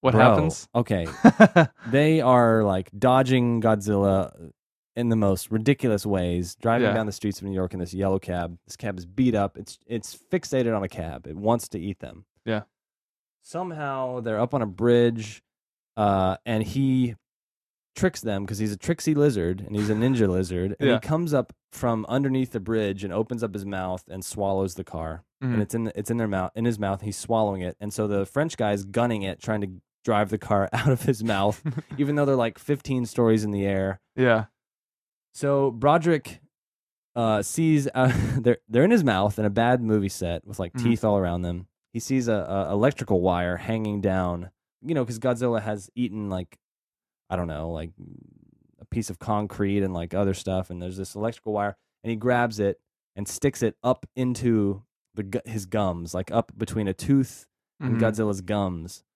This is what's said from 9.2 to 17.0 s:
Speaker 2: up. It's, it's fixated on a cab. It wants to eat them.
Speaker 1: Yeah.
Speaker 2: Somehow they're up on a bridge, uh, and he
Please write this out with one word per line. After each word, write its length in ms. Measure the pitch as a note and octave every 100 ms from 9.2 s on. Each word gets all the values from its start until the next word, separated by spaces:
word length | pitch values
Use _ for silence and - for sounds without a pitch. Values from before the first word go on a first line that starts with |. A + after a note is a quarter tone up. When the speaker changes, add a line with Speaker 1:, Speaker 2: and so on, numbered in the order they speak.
| B2+ G#2+
Speaker 2:
up. 200 | G2 -
It's, 220 | G2+ - _
it's 320 | A2+ - - _
fixated 460 | F#3 - C3+ A#2 A2
on 60 |
a 60 | F#2+
cab. 400 | - E2 C2+ -
It 80 | D#2
wants 320 | G#2 A#2+ -
to 100 | G2+
eat 220 | F2+ F#2+
them. 240 | - F2 - _
Speaker 1:
Yeah. 180 | - G#2+ G#2 _ _ _ _ _ _ _
Speaker 2:
Somehow 760 | _ D#3+ F3+ D#3 D3 C3+ B2+ B2+
they're 180 | A#2 G#2+
up 140 | A#2
on 80 | C#3+
a 40 | A2
bridge, 760 | F#2 A#2 A#2+ A#2+ A#2 G#2+ G#2+ _ _ _ _ _ -
uh, 400 | G#2 G2 F#2 F#2+ -
and 160 | A2
he 540 | A2 C3+ C3+ C3